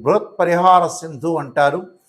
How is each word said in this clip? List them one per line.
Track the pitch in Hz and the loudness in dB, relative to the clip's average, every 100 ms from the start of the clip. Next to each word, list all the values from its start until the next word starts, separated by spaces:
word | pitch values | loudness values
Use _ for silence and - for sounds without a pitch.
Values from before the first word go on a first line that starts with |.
బృహత్ | 117 208 214 - | 0 0 -2 -2
పరిహార | 175 175 185 180 165 | 0 2 4 4 2
సింధు | - 165 139 160 160 | -4 -14 -10 -6 -4
అంటారు. | 139 147 143 165 - - | -4 0 0 0 -8 -18